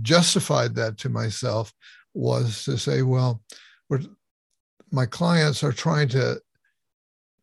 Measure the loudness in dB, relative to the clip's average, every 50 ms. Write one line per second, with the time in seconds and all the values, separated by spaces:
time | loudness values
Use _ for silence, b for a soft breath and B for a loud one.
0 | 0 4 6 6 6 6 2 0 0 2 0 2 2 0 -2 -2 -4 -4 -4 -6
1 | -6 -6 -4 -4 -4 -4 -4 -4 -4 -4 -2 -4 -4 -6 -12 B B B B B
2 | B B -8 -4 -2 0 0 0 0 -2 -4 -4 -4 -4 -4 -2 -2 -2 0 0
3 | 2 2 2 2 2 0 -2 -4 _ B B B B B B B B -4 -4 -4
4 | -4 -6 -14 _ _ _ _ _ _ _ _ _ _ _ _ _ -12 -4 -2 -2
5 | -2 -2 -2 -2 0 2 4 4 4 2 0 0 -2 -2 -2 -2 -2 0 0 2
6 | 0 2 2 0 0 0 -2 -4 _ _ _ _ _ _ _ _ _ _ _ _
7 | _ _ _ _ _ _ _ _